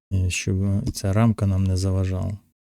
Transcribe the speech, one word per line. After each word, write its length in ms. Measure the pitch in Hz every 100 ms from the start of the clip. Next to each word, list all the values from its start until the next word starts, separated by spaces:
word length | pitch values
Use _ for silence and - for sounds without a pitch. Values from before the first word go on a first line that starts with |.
| -
е, 180 | 95 90
щоб 260 | - - 95 98 98 123
ця 200 | - 98
рамка 340 | 101 117 107 98
нам 180 | 95
не 120 | 95 92
заважала. 640 | 95 95 92 92 95 101 _ _